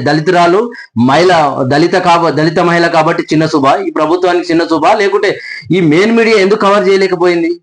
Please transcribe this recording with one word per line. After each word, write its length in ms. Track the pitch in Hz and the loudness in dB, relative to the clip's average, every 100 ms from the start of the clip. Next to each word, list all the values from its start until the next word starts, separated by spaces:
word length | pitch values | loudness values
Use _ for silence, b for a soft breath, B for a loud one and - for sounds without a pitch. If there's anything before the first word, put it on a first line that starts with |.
| 131 | -2
దళితురాలు 520 | 151 156 175 170 185 240 B B 110 123 | -2 0 0 2 2 -2 B B -2 0
మహిళ, 240 | 151 185 170 147 131 131 | 2 2 2 0 -2 -2
దళిత 220 | 147 170 180 175 | 0 0 0 0
కాబ-, 260 | 170 165 143 | 0 0 0
దళిత 200 | 160 165 170 | -2 0 0
మహిళ 180 | 170 170 | 0 0
కాబట్టి 360 | 165 156 170 - | 0 0 -2 -2
చిన్న 140 | 156 160 | -2 0
శుభ, 140 | 156 135 175 175 | 0 0 0 -2
ఈ 40 | 156 | -4
ప్రభుత్వానికి 480 | 156 175 180 175 165 | -2 0 0 -2 -2
చిన్న 140 | 165 156 | -2 0
శుభ, 140 | 160 165 214 | 0 0 2
లేకుంటే 280 | 202 196 202 - B B B 180 | 0 0 -2 -4 B B B 0
ఈ 40 | 165 | 2
మెయిన్ 240 | 156 214 233 | 2 2 2
మీడియా 220 | 226 220 190 | 2 2 2
ఎందుకు 180 | 208 202 | 2 2
కవర్ 240 | 202 190 | 2 2
చేయలేకపోయింది? 640 | 190 190 180 180 170 170 175 | 2 0 0 0 0 -2 -6